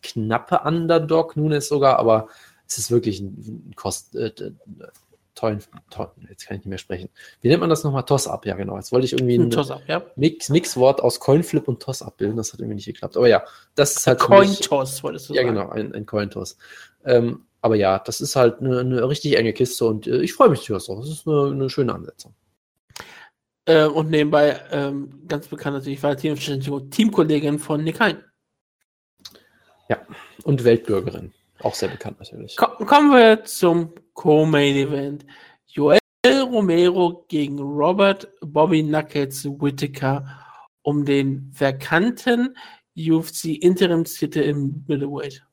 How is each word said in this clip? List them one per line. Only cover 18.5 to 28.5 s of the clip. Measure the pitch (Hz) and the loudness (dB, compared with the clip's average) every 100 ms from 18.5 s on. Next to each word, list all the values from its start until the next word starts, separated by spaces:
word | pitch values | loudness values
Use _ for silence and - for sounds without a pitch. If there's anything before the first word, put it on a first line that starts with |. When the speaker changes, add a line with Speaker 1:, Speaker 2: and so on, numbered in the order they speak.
| 113 | 2
Speaker 1:
eine, | 131 127 | -2 -2
eine | 127 127 123 | -2 -2 -2
richtig | 147 147 110 | -2 0 0
enge | 113 | 0
Kiste | 104 123 - | 0 -2 0
und, | 117 107 - | -2 -2 -4
äh, | 123 | -2
ich | 156 | -4
freue | - 214 | 2 2
mich | 139 | 2
durchaus | - 101 - | -4 -8 -8
drauf. | 101 | -12
Das | 135 | -12
ist | 156 - | -12 -2
eine, | 147 139 | 0 0
eine | 139 135 | -2 -4
schöne | 139 123 | -2 -2
Ansetzung. | 92 82 _ - _ _ _ _ _ _ - - - - _ _ _ - | -4 -12 _ -20 _ _ _ _ _ _ -20 -20 -20 -20 _ _ _ 2
Speaker 2:
Äh, | 160 | 4
und | 156 151 156 | 4 2 0
nebenbei, | 156 147 147 147 - - | 0 2 4 4 2 -6
ähm, | 151 139 139 135 - - | -6 -4 -6 -10 -16 -10
ganz | 147 143 | -10 -8
bekannt | 165 139 139 | -10 -8 -8
natürlich | 135 139 | -8 -4
Valentina | 143 139 156 143 | -2 -2 -4 -4
Shevchenko, | 151 139 139 139 | -6 -6 -6 -8
Teamkollegin | 135 - 220 202 160 151 147 147 | -8 0 2 4 2 2 0 -4
von | - 151 | -4 -4
Nick | 160 156 | -4 0
Hein. | 214 156 _ _ _ | 0 0 _ _ _